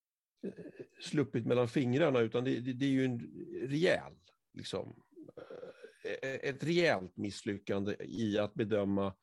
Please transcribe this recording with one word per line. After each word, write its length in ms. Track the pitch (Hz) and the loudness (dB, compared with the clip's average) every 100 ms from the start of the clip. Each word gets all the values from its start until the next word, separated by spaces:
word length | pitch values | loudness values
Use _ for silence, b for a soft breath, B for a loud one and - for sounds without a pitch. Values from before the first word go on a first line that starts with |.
| _ _ _ _ - | _ _ _ _ -10
eh, 60 | - - - - - | -10 -14 -16 -18 -16
sluppit 460 | - 147 127 127 117 | -2 0 2 0 2
mellan 220 | 123 120 | 4 4
fingrarna, 520 | 160 120 127 165 127 | 2 4 4 4 4
utan 240 | 113 120 | 4 2
det, 160 | 127 127 | 0 0
det, 120 | 123 | -2
det 120 | 123 | 0
är 60 | 139 | 2
ju 140 | 135 | 4
en 160 | 131 120 - - - - 131 | 2 0 -6 -12 -10 -8 -2
rejäl, 440 | 143 175 - 143 - _ _ _ - | 2 4 2 -2 -16 _ _ _ -14
liksom, 460 | - 95 - - _ - - - - - - - - - | -8 -6 -6 -12 _ -20 -18 -18 -16 -14 -16 -16 -20 -12
eh, 460 | - - 135 131 143 | -8 -6 -6 -6 -4
ett 140 | 131 | -4
rejält 520 | 143 170 170 104 92 - | 0 4 4 4 0 -6
misslyckande 800 | 107 - - 98 - 101 101 - | -6 -4 -4 -4 -2 -2 0 -2
i 380 | - 95 110 101 | -4 -2 0 2
att 160 | 104 | 0
bedöma 600 | - 110 107 98 98 98 - | -2 0 2 2 2 0 -4